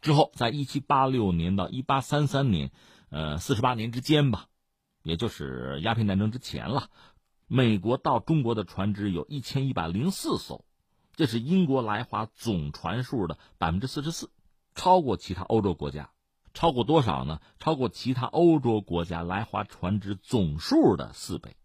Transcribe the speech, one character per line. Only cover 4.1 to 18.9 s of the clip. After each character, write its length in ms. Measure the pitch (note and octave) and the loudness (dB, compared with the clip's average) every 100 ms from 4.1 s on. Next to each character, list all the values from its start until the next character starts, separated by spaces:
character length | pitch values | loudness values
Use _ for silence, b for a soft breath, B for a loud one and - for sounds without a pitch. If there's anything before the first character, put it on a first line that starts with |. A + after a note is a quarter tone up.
| D3+ C#3 | 4 4
吧， 140 | A2+ - _ _ _ _ _ | 0 -6 _ _ _ _ _
也 140 | - E2 | -6 -4
就 120 | A2+ | -4
是 500 | - C#2 B1+ B1+ C#2 | -6 -8 -8 -8 -4
鸦 120 | F#2+ | -2
片 140 | A2+ G#2+ | 0 2
战 100 | F#2+ | 2
争 140 | G#2+ | 0
之 60 | B2 | -2
前 320 | - - B1 | -10 -8 -4
了， 180 | C3 - b b b _ _ _ | -6 -6 b b b _ _ _
美 320 | B2 B2 G#2+ | 2 4 2
国 200 | G2+ C3 | 0 -2
到 200 | D#3+ B2 | 0 -2
中 240 | - D#3+ | 2 0
国 120 | A#2 | 2
的 100 | A2 | -2
船 300 | F#2 - G2+ | -4 -4 -2
只 160 | G2+ G#2 | -2 -2
有 160 | E2+ - | -2 -4
一 160 | C#3 | -10
千 260 | A#2+ C#3 C3+ | -6 -4 -2
一 60 | |
百 140 | G#2 E2 | -4 -2
零 220 | F2+ D#3+ | -2 -2
四 280 | G3 E4 G#3 | -2 -4 -6
艘， 260 | - A#1 _ _ _ _ _ | -6 -16 _ _ _ _ _
这 120 | - D3+ | -2 0
是 120 | A#2 | 0
英 280 | B2 F#3+ E3+ | 0 2 4
国 160 | C3+ | 2
来 200 | A2 G#2 | 0 -4
华 200 | A#2 G#2+ | -4 -6
总 480 | A2 _ - F#2+ D2 | -6 _ -4 -2 -4
船 300 | - E2 G#2+ | -6 -6 -4
数 240 | B2+ C3 F2 | -4 -4 -4
的 100 | D#2+ b _ | -6 b _
百 120 | E2+ | -2
分 80 | F2 | -2
之 80 | C3 | -4
四 160 | - | -6
十 80 | C#3+ | -8
四， 200 | E3+ - _ _ _ _ | -8 -14 _ _ _ _
超 280 | - F#3 F#3 | -2 4 4
过 160 | C#3+ F#2 | 4 -2
其 160 | - | -4
他 80 | F2+ | -8
欧 180 | - A2+ | 0 2
洲 140 | G2+ | 2
国 160 | E2 D2 | -2 -6
家。 200 | C#2+ C#2+ _ _ _ _ | -8 -14 _ _ _ _
超 180 | - E3 | 0 0
过 120 | B2+ | 2
多 180 | A2 D#3+ | 2 4
少 240 | A#2 C#2 C2 | 2 -2 -4
呢？ 160 | D#2 b b | -8 b b
超 180 | - D#3 | -4 0
过 140 | B2 | -2
其 240 | - B2 | -4 -4
他 100 | B2 | -2
欧 360 | B2+ - F3 D#3 | -2 4 6 6
洲 200 | B2 A2 | 4 0
国 240 | G2 | 0